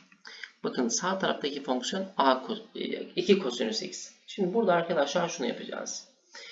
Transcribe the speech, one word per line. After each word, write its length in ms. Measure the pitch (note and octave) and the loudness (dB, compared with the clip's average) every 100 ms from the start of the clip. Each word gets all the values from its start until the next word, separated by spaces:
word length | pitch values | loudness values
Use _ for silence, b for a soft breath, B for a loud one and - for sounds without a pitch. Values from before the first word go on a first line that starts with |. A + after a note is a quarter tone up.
| - - B B B _ | -20 -20 B B B _
bakın 240 | C#3 - A#2 | -6 -2 0
sağ 320 | - F3+ F#3+ | 0 0 0
taraftaki 440 | D#3+ - C#3+ C#3 | 0 0 -2 -4
fonksiyon 480 | C#3 B2+ - F#3+ - - | -2 -2 -2 -4 -4 2
a 140 | C#3 | 4
ko-, 280 | B2+ - G#2 - - | 4 0 -8 -8 -6
e, 280 | - - - - | -4 -4 -4 0
iki 240 | - G3 | 6 6
kosinüs 420 | C3 A#2 A2 A2 | 6 0 0 -2
x. 300 | - - - - - | -4 -10 -14 -18 -10
Şimdi 260 | - F3+ | -2 0
burada 200 | A3+ G3 | 2 4
arkadaşlar 560 | E3+ - D#3+ C#3+ F3 - | 4 4 2 2 2 0
şunu 180 | - A#2+ | -2 -2
yapacağız. 600 | - - - - - - _ _ B B | -4 -6 -8 -6 -8 -12 _ _ B B